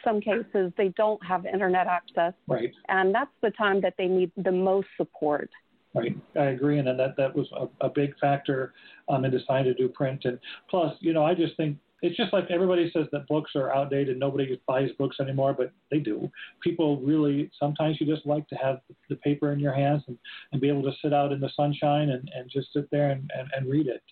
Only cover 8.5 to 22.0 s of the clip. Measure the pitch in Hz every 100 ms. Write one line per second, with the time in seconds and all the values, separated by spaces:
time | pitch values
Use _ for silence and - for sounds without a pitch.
8.5 | 135 131 - - - - 135 135 127 -
9.5 | 131 127 123 127 - 139 135 127 123 -
10.5 | - - 190 156 - 165 160 151 180 160
11.5 | - 156 147 _ _ 175 170 202 202 -
12.5 | 175 185 180 170 170 151 143 135 151 151
13.5 | 147 131 135 139 139 135 127 139 139 131
14.5 | 127 - 127 131 - 135 - 135 135 135
15.5 | 139 127 - - 151 151 - 147 - -
16.5 | - 170 170 156 143 131 156 147 139 156
17.5 | - 147 151 156 156 156 156 143 151 151
18.5 | - 135 131 - - - 143 147 143 147
19.5 | 143 143 131 139 147 - 123 - - -
20.5 | 139 139 143 135 131 151 143 143 139 135
21.5 | - 147 147 147 147